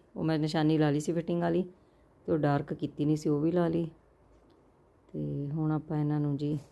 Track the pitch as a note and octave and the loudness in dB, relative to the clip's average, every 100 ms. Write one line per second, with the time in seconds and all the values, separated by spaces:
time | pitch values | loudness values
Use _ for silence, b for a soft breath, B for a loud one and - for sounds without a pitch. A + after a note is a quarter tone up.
0 | - - D#3+ D#3+ D3+ D#3+ D3+ D#3 D3+ D3 | -10 -4 -2 0 0 2 4 4 4 2
1 | D3 E3 E3 E3+ E3+ E3+ F#3 b b b | 0 -2 -2 0 0 0 -2 b b b
2 | b _ - E3 D3 C#3+ C#3+ D#3 C#3+ - | b _ -2 0 2 2 -2 -6 -6 -2
3 | D3 D3+ D#3 D3 D#3+ F3 E3+ D#3+ E3 - | 0 0 0 0 2 2 2 0 -4 -8
4 | _ _ _ _ _ _ _ _ _ _ | _ _ _ _ _ _ _ _ _ _
5 | _ D3+ D3 C#3+ C#3+ D#3+ D#3 D#3 D3+ D3+ | _ -8 -6 -6 -4 -2 -2 -2 -2 -2
6 | D3 D3+ D3 C#3+ D3 D3+ - | 0 0 0 0 -2 -4 -6